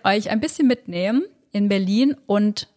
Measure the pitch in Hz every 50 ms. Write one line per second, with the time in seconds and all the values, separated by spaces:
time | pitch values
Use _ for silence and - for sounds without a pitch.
0 | - 190 196 214 208 - 220 220 254 320 - - 294 247 240 240 - - 175 175
1 | 185 202 233 269 370 427 _ _ _ _ - 202 202 202 202 196 190 185 202 226
2 | 269 285 277 - _ - 202 202 208 214 208 - - - _